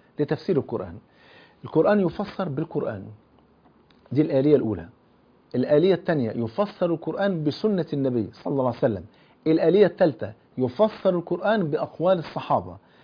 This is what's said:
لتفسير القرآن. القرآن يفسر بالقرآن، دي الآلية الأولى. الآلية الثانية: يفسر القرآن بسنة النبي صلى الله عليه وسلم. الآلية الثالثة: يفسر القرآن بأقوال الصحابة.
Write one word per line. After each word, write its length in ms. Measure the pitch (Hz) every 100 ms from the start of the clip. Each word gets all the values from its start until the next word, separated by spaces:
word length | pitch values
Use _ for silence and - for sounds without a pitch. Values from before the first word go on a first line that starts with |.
| _ -
لتفسير 380 | 147 151 - 156
القرآن. 360 | - 107 87 87 - _ - - - _
القرآن 360 | - 156 160 208
يفسر 500 | 180 - 202 - 180
بالقرآن، 540 | 135 160 147 - 107 104 107 _ _ _ _ _ _ _ _ _
دي 100 | 123
الآلية 340 | 151 135 143 139
الأولى. 340 | 113 95 85 - _ _ _ _ _ 127
الآلية 380 | 127 151 185
الثانية: 380 | 175 185 160 113
يفسر 540 | 120 117 - 202 - 175
القرآن 580 | 160 160 160 196 175
بسنة 420 | 147 135 220 196 156
النبي 360 | 143 135 123 95
صلى 180 | - 180
الله 160 | 139 127
عليه 100 | 113
وسلم. 260 | 135 131 90 _ _ _ 156
الآلية 380 | 160 165 185 190
الثالثة: 480 | - 175 120 101 - _ -
يفسر 520 | 127 - 214 - 196 175
القرآن 480 | 170 175 196 220
بأقوال 540 | 165 147 - - 175 185
الصحابة. 580 | 147 - - 127 90 87 _ _